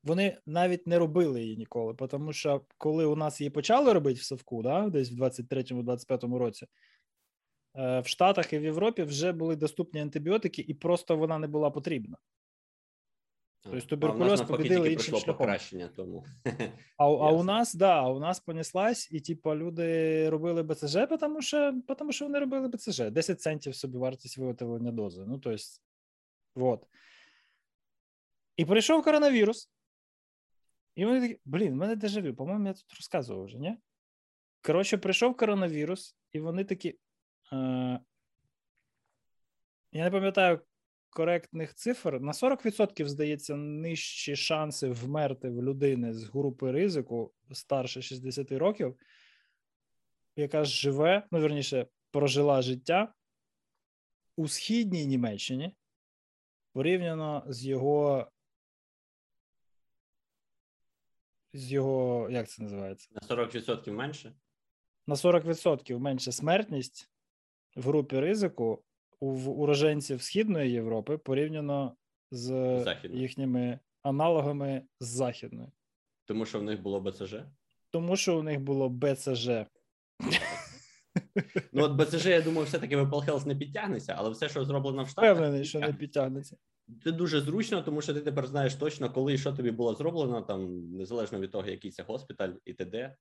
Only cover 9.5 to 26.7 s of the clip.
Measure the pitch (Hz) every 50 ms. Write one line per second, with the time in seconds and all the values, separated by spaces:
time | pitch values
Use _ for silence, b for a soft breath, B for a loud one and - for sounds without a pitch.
9.5 | 160 147 156 151 - - - - - 151 147 147 - 160 147 165 202 226 220 170
10.5 | - - - - 147 - - 165 175 170 - - 165 156 160 160 160 156 156 147
11.5 | 147 151 151 143 143 147 139 170 160 127 107 104 123 - _ _ _ _ _ _
12.5 | _ _ _ _ _ _ _ _ _ _ _ _ _ _ _ _ _ _ _ _
13.5 | _ _ _ 101 95 127 - - 156 143 151 156 107 113 170 190 202 160 117 -
14.5 | 131 135 156 170 185 180 165 156 160 147 - - - 107 - 165 160 - - 107
15.5 | 101 92 - - 95 90 87 85 - - 92 90 90 87 - - - - _ 127
16.5 | 117 - 117 98 B B B B B - 147 143 151 123 151 151 160 165 175 190
17.5 | 202 226 240 - - 165 190 196 175 151 131 127 131 135 147 165 185 - _ -
18.5 | 160 160 156 - - 180 196 220 247 - - - 160 156 - - 165 156 _ 160
19.5 | 156 151 160 170 165 170 170 165 165 160 160 160 160 156 160 156 156 156 160 175
20.5 | 170 170 160 156 156 - - 143 143 190 254 277 320 311 311 294 302 311 254 -
21.5 | - 302 285 285 262 254 247 - 269 - 302 294 254 - 285 285 285 285 285 262
22.5 | 269 269 262 254 240 214 - 226 165 127 120 107 110 160 156 - 180 - - 156
23.5 | 156 147 - 139 123 - - 131 127 123 127 131 131 127 - 127 - 131 131 127
24.5 | 120 - 123 117 117 117 120 120 117 113 104 98 85 92 95 107 131 139 - 127
25.5 | 110 101 - - - - _ _ _ _ _ _ _ _ _ _ _ _ _ _
26.5 | _ 127 127 127